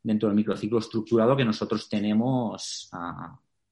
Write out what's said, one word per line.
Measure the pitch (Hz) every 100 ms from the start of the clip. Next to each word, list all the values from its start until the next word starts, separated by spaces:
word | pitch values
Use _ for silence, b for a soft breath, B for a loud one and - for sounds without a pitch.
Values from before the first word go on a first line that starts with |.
dentro | 117 107 107
del | 104
microciclo | 104 95 104 117
estructurado | 110 113 107 117 113 135
que |
nosotros | 120 107 110 107 -
tenemos, | 107 104 107 123 131 113 98 - - -
ah, | 92 87 85 85 - _ _ _